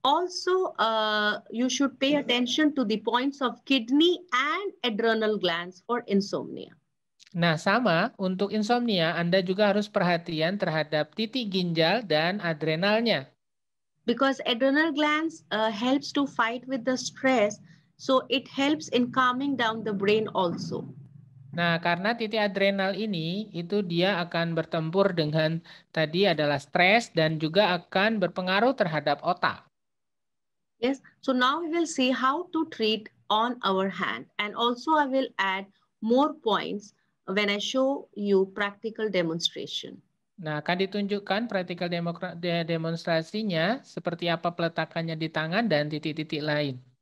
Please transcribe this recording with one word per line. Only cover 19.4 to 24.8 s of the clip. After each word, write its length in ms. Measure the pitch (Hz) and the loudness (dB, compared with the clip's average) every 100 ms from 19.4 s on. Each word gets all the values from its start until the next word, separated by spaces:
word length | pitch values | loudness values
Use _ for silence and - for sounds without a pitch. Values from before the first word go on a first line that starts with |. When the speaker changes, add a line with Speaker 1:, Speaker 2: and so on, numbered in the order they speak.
| 285 262 | -2 0
Speaker 1:
down 300 | 233 226 214 | -2 -2 -4
the 80 | 196 | -2
brain 320 | 196 214 214 - | 2 2 2 0
also. 480 | 180 170 - - - - - - - - - | -2 -2 -6 -8 -10 -16 -20 -20 -20 -20 -12
Speaker 2:
Nah, 240 | 175 170 165 | -2 0 2
karena 400 | 170 170 196 233 | 0 0 0 -2
titik 240 | 220 220 | -2 0
adrenal 560 | 208 196 196 196 190 190 | 0 2 2 2 -2 -2
ini, 560 | 220 175 160 190 214 | -4 -4 -4 -4 -6
itu 320 | 165 170 208 185 | -8 -4 -2 0
dia 320 | 170 180 185 | 2 2 2
akan 340 | 170 170 170 165 | -2 -2 -2 -2
bertempur 560 | 160 170 | -2 -2